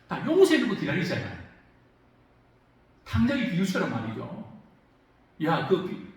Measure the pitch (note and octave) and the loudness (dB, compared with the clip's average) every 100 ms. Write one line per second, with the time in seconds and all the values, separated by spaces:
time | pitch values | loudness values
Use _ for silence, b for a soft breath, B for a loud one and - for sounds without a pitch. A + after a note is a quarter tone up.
0 | - - - F4+ F#4+ D4 A3+ F#3+ - F3 | -10 -6 2 6 8 6 2 -2 -2 -2
1 | D#3 - G2+ - - - - _ _ _ | -2 -4 -6 -12 -16 -20 -20 _ _ _
2 | _ _ _ _ _ _ _ _ _ _ | _ _ _ _ _ _ _ _ _ _
3 | - A3+ A#3+ C#4 G3+ F3 G3 E3 C3+ A#2 | -4 2 2 2 0 0 -2 -2 -2 -4
4 | A2 G#2+ G2 - - - - - _ _ | -6 -8 -10 -12 -16 -20 -20 -20 _ _
5 | _ _ _ - D3+ E3 - F#3 - - | _ _ _ -6 -2 0 2 0 0 -10
6 | - | -12